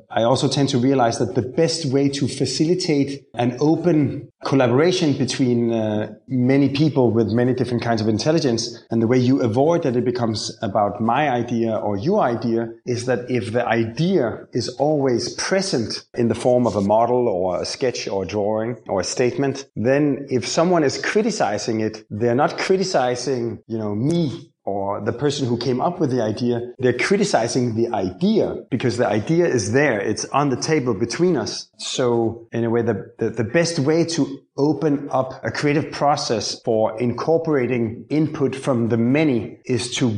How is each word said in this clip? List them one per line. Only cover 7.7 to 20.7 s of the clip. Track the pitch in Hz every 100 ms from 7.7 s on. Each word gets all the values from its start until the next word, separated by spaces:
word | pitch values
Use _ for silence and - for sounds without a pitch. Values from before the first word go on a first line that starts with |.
| 120
kinds | 117 113
of | 107
intelligence, | 107 151 160 143 113 - - -
and | 113
the | 113
way | 127
you | 123 139
avoid | 123 117 151 170
that | 160 120
it | 123
becomes | 120 113 107 - -
about | 107 104 104 92
my | 113 127 151
idea | 123 117 117 113 107
or | 104 101
your | 131 208
idea, | 139 113 120 113 117 - -
is | 117 120
that | 120 -
if | 127 107
the | 120 107
idea | 117 113 113 170 185 117 95 -
is | 131 - -
always | 147 151 135 120 - -
present | - 190 190 139 107 - -
in | - 117
the | 110
form | 131 123 120
of | 101
a |
model | 98 107 120 123
or | 120 90 92 87
a | -
sketch | - 127 120 -
or | 98
a | 95
drawing | 104 101 110 113 120 -
or | 98
a |
statement, | - - 123 117 139 135 - -
then | 113 139 147 127 -
if | 127 -
someone | - 170